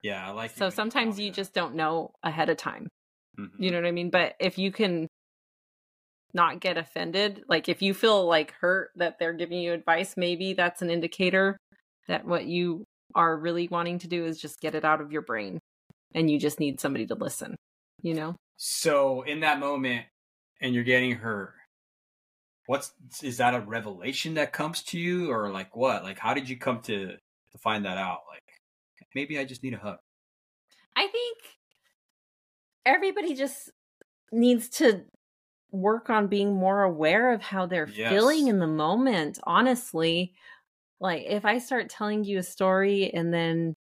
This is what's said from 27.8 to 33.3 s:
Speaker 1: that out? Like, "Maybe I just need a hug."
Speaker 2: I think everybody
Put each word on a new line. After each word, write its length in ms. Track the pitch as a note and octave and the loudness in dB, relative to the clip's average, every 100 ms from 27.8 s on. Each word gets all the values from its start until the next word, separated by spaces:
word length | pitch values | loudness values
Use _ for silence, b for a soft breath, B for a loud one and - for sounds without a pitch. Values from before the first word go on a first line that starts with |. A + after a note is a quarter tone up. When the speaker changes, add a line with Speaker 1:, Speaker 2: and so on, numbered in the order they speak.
| G2+ | -4
Speaker 1:
that 120 | F#2 | -4
out? 240 | F#2+ F2 - | -4 -6 -12
Like, 140 | D#2 _ _ _ _ _ _ _ C3+ | -20 _ _ _ _ _ _ _ -8
"Maybe 240 | D3 D3+ | -6 -6
I 60 | C3+ | -8
just 180 | B2+ | -8
need 100 | C3 A2 | -10 -8
a 40 | |
hug." 200 | G#2 F2 _ _ _ _ _ _ _ b b - | -10 -12 _ _ _ _ _ _ _ b b -2
Speaker 2:
I 120 | G4 | -2
think 300 | A#4 A#4+ A#4 - _ _ _ _ _ _ _ _ _ _ _ _ _ B3 | -4 -6 -10 -18 _ _ _ _ _ _ _ _ _ _ _ _ _ 2
everybody 480 | D#4+ G4 G4 E4+ | 4 2 -2 -4